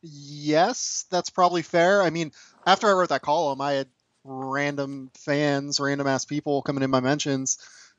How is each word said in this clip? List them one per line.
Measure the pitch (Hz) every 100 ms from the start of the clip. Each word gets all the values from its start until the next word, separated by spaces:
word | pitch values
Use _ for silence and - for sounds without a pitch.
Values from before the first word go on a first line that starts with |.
yes, | 165 147 143 147 147 151 202 254 - - -
that's | 180 -
probably | - 180 175
fair. | - 170 175 202
I | 175
mean, | 165 156 - - _ 175
after | 190 214
I |
wrote | 185 170
that | 139
column, | 147 156 151 135
I | 143
had | 139 131 _ _ _ 135
random | 131 135 135 143 143 139 139 131 -
fans, | - 143 147 139 143 143
random | 139 143 139
ass | 131
people | - 147 147 139
coming | - 139
in | 135
my | 131
mentions, | 127 147 147 135 135 - - - -